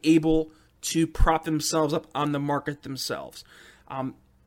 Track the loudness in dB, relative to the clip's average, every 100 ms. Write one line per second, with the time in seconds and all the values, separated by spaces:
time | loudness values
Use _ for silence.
0 | 4 4 4 2 0 -10 _ _ -4 0
1 | 0 4 4 4 0 -2 0 0 0 -2
2 | -4 -4 -2 -2 -2 -4 -4 -10 -10 -8
3 | -8 -8 -10 -16 -20 -20 -20 -20 -12 -8
4 | -8 -10 _ _